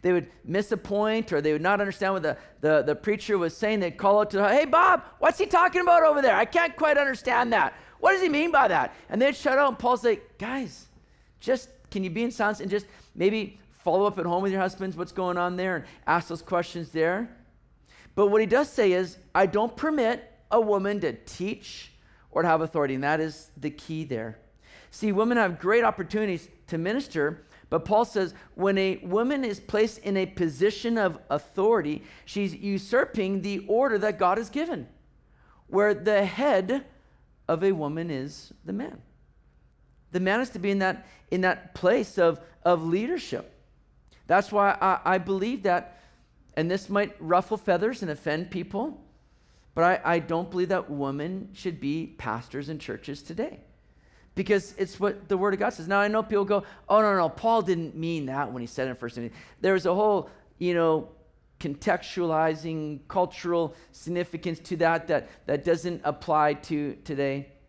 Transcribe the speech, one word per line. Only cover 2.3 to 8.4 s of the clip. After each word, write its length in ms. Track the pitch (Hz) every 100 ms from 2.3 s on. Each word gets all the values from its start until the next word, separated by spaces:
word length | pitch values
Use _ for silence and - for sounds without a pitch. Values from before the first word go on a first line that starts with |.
| 139 - -
the, 220 | 151 156
the 120 | 143 147
preacher 420 | - 208 - 208
was 200 | 165 -
saying. 240 | 214 214
They'd 160 | 180 135
call 240 | 202 208
out 80 | 208
to 120 | 202
her, 60 | 202
"Hey, 160 | 254 311
Bob, 380 | 311 370 339 - -
what's 200 | 311 -
he 80 | 415
talking 340 | 349 359 359
about 220 | 349 339
over 180 | 320 294
there? 140 | 262 196
I 100 | 226
can't 300 | 339 339 -
quite 200 | 311 285
understand 540 | 277 254 - 240 240
that. 220 | 220 135 - - -
What 140 | 349
does 80 | 381
he 80 | 359
mean 220 | 294